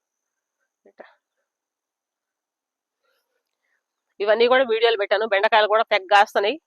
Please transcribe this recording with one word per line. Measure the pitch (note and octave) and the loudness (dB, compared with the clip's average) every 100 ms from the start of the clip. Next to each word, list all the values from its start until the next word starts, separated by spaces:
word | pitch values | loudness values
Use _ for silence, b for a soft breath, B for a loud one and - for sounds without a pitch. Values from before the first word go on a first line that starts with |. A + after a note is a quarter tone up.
| _ _ _ _ _ _ _ _ D4 - - _ _ _ _ _ _ _ _ _ _ _ _ _ _ _ _ _ _ _ _ _ _ _ _ _ _ _ _ _ _ - | _ _ _ _ _ _ _ _ _ -20 -20 _ _ _ _ _ _ _ _ _ _ _ _ _ _ _ _ _ _ _ _ _ _ _ _ _ _ _ _ _ _ -6
ఇవన్నీ | G3+ A3 A#3+ | -2 2 2
కూడా | C4 B3+ | 2 0
వీడియోలు | A3 A#3 A3 | -2 -2 -2
పెట్టాను. | G3+ G#3+ A3 | -2 -4 -2
బెండకాయలు | G3 G#3+ A3 G#3 | -2 0 0 2
కూడా | G#3+ | 0
తెగ | A3+ G#3 F#3 | 0 -4 2
కాస్తున్నాయి. | G3+ G#3+ A3 G3+ D4+ | 2 2 0 -4 -4